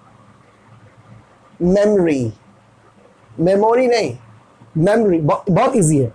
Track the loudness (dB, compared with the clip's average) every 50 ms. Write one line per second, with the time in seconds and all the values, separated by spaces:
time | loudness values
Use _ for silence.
0 | _ -20 -20 -20 -20 -20 -20 _ _ _ _ _ _ _ -20 -20 -20 -20 _ -20
1 | -20 -20 -20 -20 -20 _ _ _ _ _ -8 -4 -2 0 2 2 2 2 2 0
2 | 0 0 -2 -2 -4 -6 -8 -12 _ -20 _ _ _ _ _ _ _ _ _ _
3 | -20 -20 _ _ _ -16 -8 -4 -2 0 0 2 2 2 2 2 0 0 0 -2
4 | -2 -4 -8 -12 -18 -20 -20 -20 _ _ _ _ -20 -8 -4 -2 0 2 2 2
5 | 2 0 0 0 0 -2 -2 -2 -2 -2 0 0 0 0 0 0 2 2 2 0
6 | -2 -4 -4